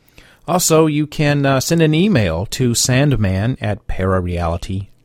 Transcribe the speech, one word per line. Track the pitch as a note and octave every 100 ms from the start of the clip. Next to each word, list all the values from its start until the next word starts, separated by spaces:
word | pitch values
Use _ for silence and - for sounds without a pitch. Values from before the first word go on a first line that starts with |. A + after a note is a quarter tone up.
| _ - - _ -
Also, | F3 - D#3+ D#3+
you | D3 D3+
can, | - D3 D3 C#3
uh, | C3+
send | - E3+
an | D#3
email | D#3 G3+ D#3+ G2 D#2+ G#2
to | - B2
sandman | A#2 - B2+ D3 A#2+ G2 F#2+ A2+ C3
at | G#2+ G2 -
parareality | - F#2+ F#2 F2+ F2 E2+ E2+ - F#2+ G2 _